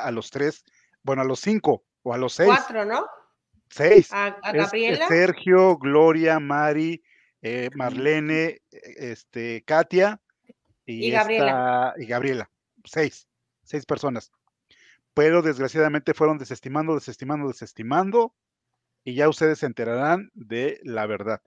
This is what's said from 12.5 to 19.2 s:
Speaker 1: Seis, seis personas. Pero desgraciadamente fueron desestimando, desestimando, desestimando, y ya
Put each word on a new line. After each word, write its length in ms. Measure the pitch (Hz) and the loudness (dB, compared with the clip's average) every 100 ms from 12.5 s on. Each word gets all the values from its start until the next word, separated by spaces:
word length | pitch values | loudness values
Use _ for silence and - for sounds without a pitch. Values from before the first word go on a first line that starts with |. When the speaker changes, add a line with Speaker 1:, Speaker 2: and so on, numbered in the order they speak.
| _ _ _ | _ _ _
Speaker 1:
Seis, 440 | - - 151 - _ _ _ _ | -10 -4 -4 -6 _ _ _ _
seis 240 | _ 151 - | _ -10 -6
personas. 460 | 143 143 120 - _ _ _ _ _ _ _ _ | -4 -4 -6 -10 _ _ _ _ _ _ _ _
Pero 280 | - 151 170 | 2 4 4
desgraciadamente 720 | 160 131 135 160 151 147 139 | 2 -2 -2 0 0 0 -2
fueron 240 | 151 156 156 | 0 2 0
desestimando, 560 | 131 127 135 143 160 | -6 -12 -8 -4 -2
desestimando, 540 | 151 - 117 135 151 143 | -4 -6 -12 -8 -6 -6
desestimando, 840 | 120 110 - 113 147 196 226 240 _ _ _ _ _ _ _ | -8 -14 -12 -4 -2 0 0 0 _ _ _ _ _ _ _
y 100 | - | -8
ya 140 | 123 | 0